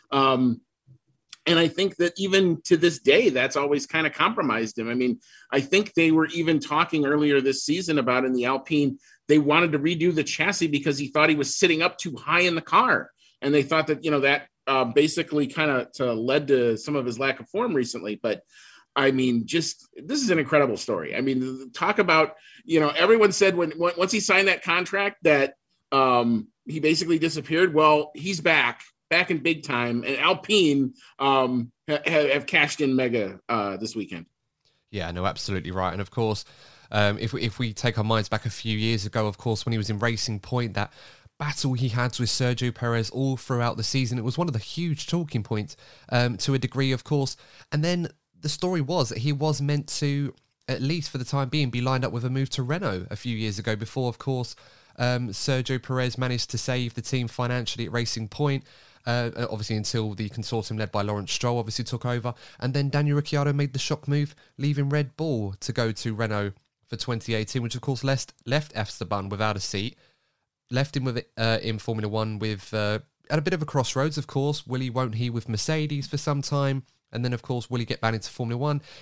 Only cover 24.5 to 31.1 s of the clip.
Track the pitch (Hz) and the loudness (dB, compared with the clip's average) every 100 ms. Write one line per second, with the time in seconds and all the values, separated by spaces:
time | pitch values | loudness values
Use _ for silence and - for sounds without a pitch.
24.5 | 170 - 170 180 196 202 - 165 147 139 | 2 0 -2 0 -2 -2 0 4 4 2
25.5 | - _ _ - 135 131 123 120 117 107 | -2 _ _ -2 2 4 4 4 0 -2
26.5 | _ - 156 156 165 170 165 165 151 131 | _ -10 -2 0 2 2 2 0 -2 -2
27.5 | 160 185 151 156 151 147 - 170 185 165 | 2 4 6 6 6 2 -6 -6 -2 2
28.5 | 156 123 - - _ - 165 175 170 160 | 4 2 -2 -12 _ -2 0 2 0 0
29.5 | 160 - 123 120 117 120 135 156 185 - | -2 -2 -2 0 -2 -2 0 0 0 2
30.5 | 208 165 139 127 - - | 4 4 4 0 -4 -16